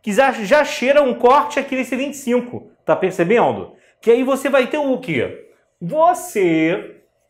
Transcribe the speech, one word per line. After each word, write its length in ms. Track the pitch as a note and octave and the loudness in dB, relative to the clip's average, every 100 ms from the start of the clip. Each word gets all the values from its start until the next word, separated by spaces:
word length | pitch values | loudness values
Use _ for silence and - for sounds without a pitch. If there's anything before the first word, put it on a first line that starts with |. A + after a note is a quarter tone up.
que 100 | G#3+ | -4
já, 200 | G3+ C4+ | 2 2
já 320 | A3+ F#3+ D4 | 0 0 2
cheira 380 | - - B3 D4 | 2 -2 2 2
um 120 | C4+ | 2
corte 460 | A3+ B3 C#4+ C#4+ C#4+ | 2 4 4 2 -4
aqui 160 | C#4 C4 | -4 -6
nesse 200 | B3 B3 | -4 -6
vinte 180 | C#4+ | -6
e 40 | - | -8
cinco, 540 | - A#3+ B3 - - _ - | -2 -2 -2 -10 -18 _ -2
tá 100 | D#3 | 0
percebendo? 760 | F#3 - E3+ A#3 D3+ G2+ E2+ - _ _ | 0 -2 0 2 2 -2 -8 -18 _ _
Que 100 | A3 | 0
aí 120 | A#3 | 2
você 240 | C4 C4+ C#4+ | 2 -2 0
vai 200 | C4+ B3 | 0 0
ter 100 | D4+ | -2
o 220 | C#4 B3 | -2 -4
quê? 500 | E3+ C#3 F#2+ - - _ _ _ | -4 -4 -4 -8 -20 _ _ _
Você 1200 | F3 D4+ E4 F4 - G#3+ F3+ D#3+ D#3+ G3+ - - _ _ _ | -6 0 2 0 -4 -2 0 2 0 -2 -8 -20 _ _ _